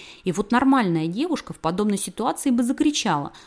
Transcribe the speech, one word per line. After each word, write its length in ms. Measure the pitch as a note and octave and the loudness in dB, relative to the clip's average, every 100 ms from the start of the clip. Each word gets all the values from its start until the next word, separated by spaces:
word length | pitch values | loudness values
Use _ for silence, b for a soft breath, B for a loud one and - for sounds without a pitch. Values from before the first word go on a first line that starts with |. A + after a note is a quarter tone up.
| B B | B B
И 80 | - | -4
вот 200 | E3+ - | -4 0
нормальная 540 | A#3+ C4+ C4+ G3+ E3 D#3+ | 2 4 4 4 0 -2
девушка 480 | F#3 E4+ D4 - | -2 -2 -4 -6
в 40 | - | -6
подобной 380 | D#3+ F3+ G#3+ G3+ | -4 0 0 -2
ситуации 540 | - - A#3 D#4+ - | -4 -4 -4 -2 0
бы 140 | A#3+ | 2
закричала, 680 | A#3+ C#4+ D4+ D4 A3 D3+ C#3+ B | 2 2 0 0 0 -2 -4 B